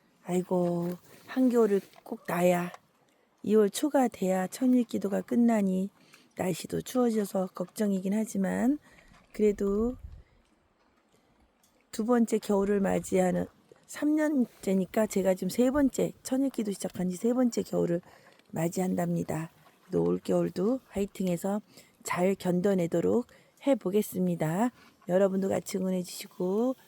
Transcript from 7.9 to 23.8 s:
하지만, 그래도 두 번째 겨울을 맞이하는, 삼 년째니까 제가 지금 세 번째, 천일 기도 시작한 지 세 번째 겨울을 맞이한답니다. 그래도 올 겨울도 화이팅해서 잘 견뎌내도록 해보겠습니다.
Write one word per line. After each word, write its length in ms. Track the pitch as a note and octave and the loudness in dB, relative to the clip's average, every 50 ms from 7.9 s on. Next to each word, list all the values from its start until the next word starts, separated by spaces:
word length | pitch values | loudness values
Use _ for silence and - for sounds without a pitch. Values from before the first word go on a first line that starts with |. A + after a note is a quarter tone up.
| G3 F#3 F#3 F#3+ G3+ | 0 -2 -2 -2 -2
하지만, 640 | A3 G#3+ - - G3 F#3+ F3+ F3+ F#3+ G#3+ B3+ D4 - - - - - - _ - - _ _ | -2 -2 -2 -2 -2 -2 0 0 0 0 0 0 -2 -6 -14 -20 -20 -20 _ -20 -20 _ _
그래도 640 | - - G#3+ G#3 G3+ - G3+ G3 G3+ G#3+ A3+ B3 B3+ - - - - - - _ _ _ _ _ _ _ _ _ _ _ _ _ _ _ _ _ _ _ _ _ _ _ _ _ _ _ _ _ _ _ _ _ | -2 0 0 2 2 0 -2 0 0 0 -2 -2 -4 -8 -14 -18 -18 -20 -20 _ _ _ _ _ _ _ _ _ _ _ _ _ _ _ _ _ _ _ _ _ _ _ _ _ _ _ _ _ _ _ _ _
두 160 | - - G#3+ | -6 -2 0
번째 320 | A#3 B3 A#3+ A3+ - A3+ G#3+ | 2 4 4 4 2 0 0
겨울을 400 | - - G#3 G3 G3 G3 G#3 G3+ | 0 2 2 2 2 2 2 2
맞이하는, 680 | G3 F#3 F3+ F3 E3+ - F#3+ F#3 F#3 F3+ F3+ F3 F3+ - - _ _ _ - _ _ - | 2 2 0 0 0 0 0 2 2 2 0 0 -2 -6 -10 _ _ _ -20 _ _ -18
삼 240 | - - D4 D4+ D4+ | -8 -4 -2 0 2
년째니까 920 | D#4 D4+ D4+ D#4 C4 A3+ - - - - G3 F#3+ F#3+ F3+ - - A3+ G#3+ - | 2 2 2 2 0 0 -2 -6 -6 -2 0 0 0 0 0 0 0 0 0
제가 260 | - G3 F#3 F#3+ F#3 | 0 0 2 2 0
지금 140 | F#3 F#3 F#3 | 0 -2 -2
세 200 | - - B3 C4 | 0 2 2 2
번째, 400 | B3+ D4 C#4 B3+ - - F3+ E3+ - - | 4 2 2 2 2 0 -2 -2 -4 -8
천일 280 | - - C4 C4 C#4 C4+ | -8 -4 -2 -2 -2 -2
기도 200 | - - G#3 G#3 | -2 -4 -4 -4
시작한 400 | F#3+ - - F#3 - - F3+ F#3 | -6 -6 -8 -8 -6 -4 -4 -4
지 60 | F3+ | -4
세 160 | F3 - A#3 | -2 -2 0
번째 320 | B3 B3+ B3+ A#3 - G#3+ F#3 | 2 2 2 0 0 -4 -4
겨울을 360 | - F3 F3 E3+ E3+ E3+ F3 - - - - - - - _ _ _ | -2 -2 0 0 0 -2 -4 -6 -10 -20 -20 -20 -20 -20 _ _ _
맞이한답니다. 1000 | - D#3+ E3 E3+ - F#3+ F#3 F#3 F#3 F3+ F3 E3+ F3 E3+ E3+ - D#3 D#3 E3 - _ _ _ - _ _ | -6 -4 -4 -2 -2 -4 -2 -2 -2 -2 -2 -2 -2 -2 -4 -4 -6 -6 -8 -10 _ _ _ -20 _ _
그래도 220 | _ - F#3 E3+ E3+ | _ -4 -2 0 0
올 160 | F3 F3+ F3+ | 0 0 -2
겨울도 580 | - - F3+ F3 E3+ E3+ - F3 F#3 A3+ C4 C4 - _ | -2 0 0 0 0 -2 -2 -2 0 0 -2 -2 -6 _
화이팅해서 720 | - G3 G3+ G3 - - F#3 F3+ F3 E3 - G3 G3+ G#3+ - _ _ - - _ _ _ - | -6 -6 -6 -6 -6 -4 -2 -2 -2 -2 -2 -4 -4 -4 -6 _ _ -20 -20 _ _ _ -10
잘 320 | - - F3 F3+ G3 G3 | -6 -2 0 2 0 0
견뎌내도록 920 | - - F#3 F3 F3+ F3+ G3+ G3 F3+ E3+ E3+ - E3+ F3 F3+ G#3 A#3 B3 - - - _ _ _ _ - | 0 0 0 0 2 2 2 2 2 0 0 0 0 2 2 2 0 0 -4 -10 -20 _ _ _ _ 0
해보겠습니다. 1040 | C#4 C4+ G#3 | 0 0 2